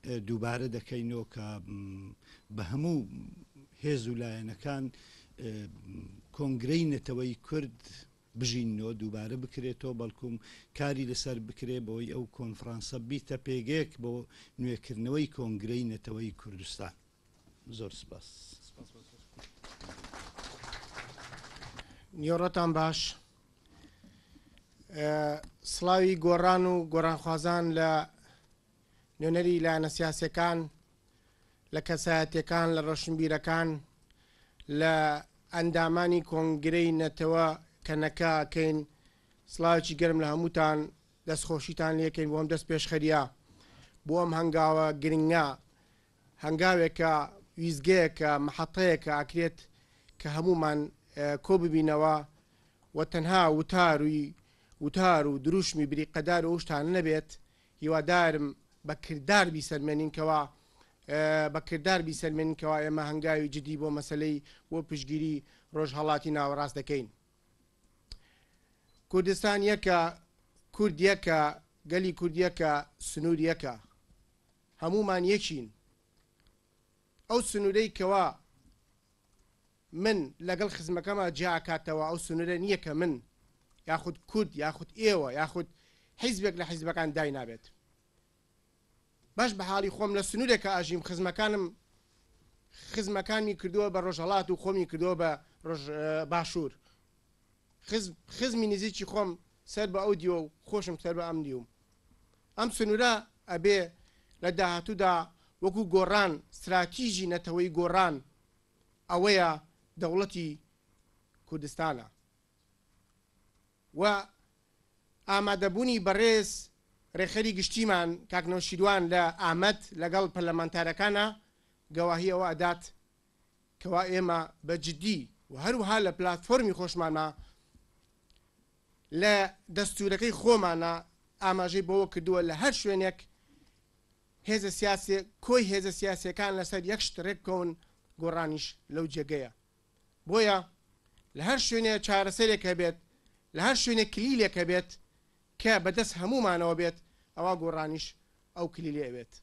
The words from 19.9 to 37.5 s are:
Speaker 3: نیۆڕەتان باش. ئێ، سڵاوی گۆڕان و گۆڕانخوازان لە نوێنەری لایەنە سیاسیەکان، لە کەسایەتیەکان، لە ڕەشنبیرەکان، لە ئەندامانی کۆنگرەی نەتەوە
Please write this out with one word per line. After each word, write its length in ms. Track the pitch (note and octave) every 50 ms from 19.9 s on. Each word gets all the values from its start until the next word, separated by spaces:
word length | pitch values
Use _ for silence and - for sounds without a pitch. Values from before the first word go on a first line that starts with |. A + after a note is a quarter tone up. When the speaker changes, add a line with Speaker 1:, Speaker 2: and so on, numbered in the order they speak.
| - - - - - - - - - - - - - - - - - - - - - - - - - - - - - - - - - - - - - - - - - - - - -
Speaker 3:
نیۆڕەتان 580 | F3 D3+ D#3 E3+ E3+ F3+ F3+ E3 F#3 E3+ E3+ D#3+
باش. 260 | D#3 D#3+ D#3+ D#3 - - - - - - _ _ _ _ _ _ _ _ _ - - - - _ _ - - - - _ _ - - _ _ _ - _ _ _ _ - _
ئێ، 500 | F#3 D3+ D3+ D3+ D3+ D3+ D3+ D3 D3 D3+ - - _ _ _
سڵاوی 560 | - - - F3 F3+ F#3 F#3+ F#3 F#3+ F#3+ E3
گۆڕان 440 | D#3 F3 F3 E3+ F3 F#3 F#3 F#3 F#3
و 100 | F#3 F3+ F3 E3 D#3+
گۆڕانخوازان 760 | D#3 E3 D#3+ E3 E3 C#3+ - E3 D#3+ D#3 D3+ F3 E3+ F3 E3+ E3 D#3+
لە 120 | D#3+ D#3+ D#3+ D#3 D#3 D#3+ - _ _ - - - _ _ _ _ _ _ _ _ _ _ _ _ _ _ _ _ _
نوێنەری 440 | D3+ D#3+ E3 F3 F3 F3 F3 E3+ D#3+
لایەنە 260 | E3 D#3+ D#3+ D#3 D#3
سیاسیەکان، 720 | - - E3 D#3+ D3+ - E3+ D#3 - - E3+ E3+ E3+ E3 E3 D3+ _ _ _ _ _ _ _ _ _ _ _ _ _ _ _ _ _ _ _ _ -
لە 80 | D#3
کەسایەتیەکان، 840 | - - E3+ D3+ - F3 E3 D#3+ D#3 D#3 D#3+ E3 D#3 - E3+ E3+ E3 E3 E3
لە 80 | D#3+
ڕەشنبیرەکان، 880 | D3+ D#3 D#3+ D3+ - - D#3+ D#3 D#3+ D#3 D#3 D3+ - E3+ D#3+ E3 E3 E3 D#3 D3 - _ _ _ _ _ _ _ _ _ _ _ _ _ _ _ - -
لە 240 | C#3+ D3 D#3 D#3+ D#3+ D#3 D#3 D3+ D3 D3 - _ _ _ _ _
ئەندامانی 680 | - E3+ E3+ E3+ E3 E3+ E3 E3 E3 F3 F3 F3 F3 F3
کۆنگرەی 680 | D#3+ - E3 D#3+ D#3+ D#3+ D#3+ D3 C#3+ D#3+ D#3+ E3+ E3+ E3+
نەتەوە 560 | D#3+ D#3+ D#3+ D#3 D#3 - E3 D#3+ E3 E3 E3 D#3+